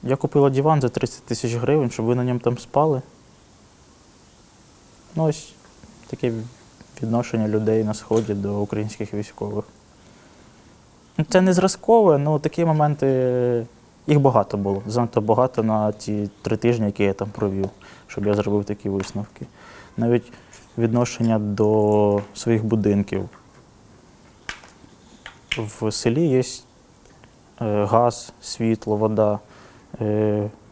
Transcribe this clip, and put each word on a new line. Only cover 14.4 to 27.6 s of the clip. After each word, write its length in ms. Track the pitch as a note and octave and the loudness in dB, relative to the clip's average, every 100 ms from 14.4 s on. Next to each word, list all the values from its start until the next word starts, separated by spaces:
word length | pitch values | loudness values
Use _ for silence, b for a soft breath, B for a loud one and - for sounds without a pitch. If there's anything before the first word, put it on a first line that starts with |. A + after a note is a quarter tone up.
| G2+ G2+ | 2 0
було. 260 | G2 G2 G#2 | -2 -2 -2
Занадто 340 | A#2 A#2 A#2 | -2 0 0
багато 420 | G#2+ A2 B2+ - | 2 2 2 0
на 300 | A2 A2 G#2+ | 0 0 0
ті 380 | G#2 - G#2 G2+ - | -4 -6 -4 -6 -8
три 140 | - A2 | -6 0
тижні, 300 | A#2 A#2 G#2 | 2 2 -2
які 180 | G2+ | 0
я 80 | G2+ | -2
там 160 | F#2+ G2+ | -2 -6
провів, 400 | - G#2 G2 F#2+ - B B - | -4 -4 -2 -6 -8 B B -14
щоб 200 | - G2+ | -4 0
я 80 | |
зробив 300 | G#2 G2+ G#2 | 0 0 -2
такі 240 | G2+ G2+ G2+ | -2 -6 -4
висновки. 580 | G2 F#2+ G2+ G#2 - - B B B B - | -4 -4 -8 -12 -14 -20 B B B B -4
Навіть 360 | A#2 A#2+ - B B B - - | 0 0 -2 B B B -12 -4
відношення 600 | A#2 A#2+ A#2+ - A#2 A2 | 0 0 0 -2 0 0
до 800 | G#2 G2+ G#2+ G#2+ G#2 G#2 G#2 G2+ G2+ | 0 0 2 4 4 4 4 2 -2
своїх 300 | - A#2 A2+ | -6 0 0
будинків. 640 | G#2+ A2 G2+ G2+ G2 G2 F#2+ - - - - - - - - - - - - - - - - - - - - - - - | 0 0 2 0 0 -6 -8 -14 -20 -20 -20 -20 -20 -20 -20 -20 -20 -18 -16 -16 -20 -20 -20 -20 -20 -20 -20 -20 -10 -8
В 340 | G#2 - A2 | -6 -4 -2
селі 340 | - A#2+ C3 E3 | 0 0 2 2
є, 140 | B2+ | 2
е, 1400 | B2+ - - _ _ _ - - - _ _ - | 0 -6 -14 _ _ _ -20 -20 -20 _ _ -6